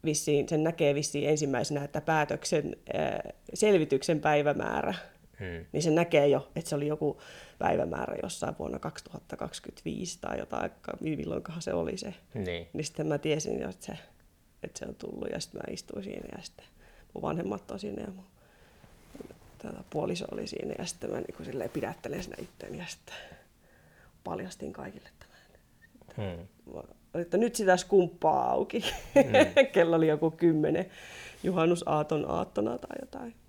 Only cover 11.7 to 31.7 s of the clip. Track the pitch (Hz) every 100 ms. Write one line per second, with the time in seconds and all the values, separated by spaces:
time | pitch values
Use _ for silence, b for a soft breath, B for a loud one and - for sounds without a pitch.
11.7 | - 165 190 - 175 _ 117 92 85 85
12.7 | 156 151 - 156 147 156 151 - - -
13.7 | - - 156 - _ - _ _ _ -
14.7 | - - - - - - - 160 - -
15.7 | - - - 190 - - - - - -
16.7 | b b b b - - 165 180 202 -
17.7 | 196 208 202 214 190 185 _ b b b
18.7 | b b b - - - - - - -
19.7 | - - - - 175 - - - - -
20.7 | - 175 - - - - - - 131 98
21.7 | 156 110 - 120 139 - - - - -
22.7 | - 170 - - B B B B _ b
23.7 | b b b b _ - 180 190 - -
24.7 | - - 214 - _ - b b b _
25.7 | _ - _ - - 98 85 90 _ -
26.7 | - - - _ 165 170 185 233 226 196
27.7 | 180 - 196 175 - 160 143 123 127 -
28.7 | 226 - - - 277 185 233 302 - 269
29.7 | - 165 165 160 151 160 160 175 160 151
30.7 | 156 185 B B B B B 147 180 165